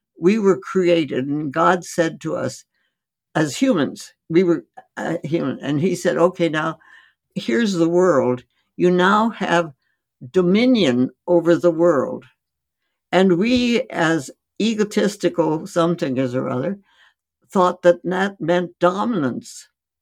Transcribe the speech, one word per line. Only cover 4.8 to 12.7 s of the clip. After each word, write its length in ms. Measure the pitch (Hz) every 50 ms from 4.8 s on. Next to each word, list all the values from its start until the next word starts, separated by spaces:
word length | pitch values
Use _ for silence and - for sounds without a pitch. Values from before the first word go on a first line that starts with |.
| - _ -
uh, 220 | - 208 - 165 - -
human, 360 | 147 156 165 151 135 113 -
and 180 | - 135 147 143
he 140 | 160 190 180
said, 240 | - - 180 151 156
"Okay, 320 | 170 175 175 - 170 165
now 300 | 151 156 156 160 156 - _ _ - - _ _ _ _ _ _ -
here's 380 | - - - 233 233 233 202 196
the 160 | 165 165 165
world. 540 | 170 180 185 185 160 131 120 123 123 123 - _ _ _ _ _ _ -
You 120 | 170 180
now 400 | 180 180 180 190 202 214 220 233
have 440 | 202 - 190 - 170 170 170 160 - _ _ _ _ _ _ _ _ - - 127
dominion 800 | - 185 180 175 185 214 254 254 262 220 180 135 123 123 127 131 - _ - -
over 280 | 175 170 160 170 170
the 160 | 160 170 175
world." 540 | 165 160 170 175 156 135 113 - - - - _ _ _ _ _ _ _ _ _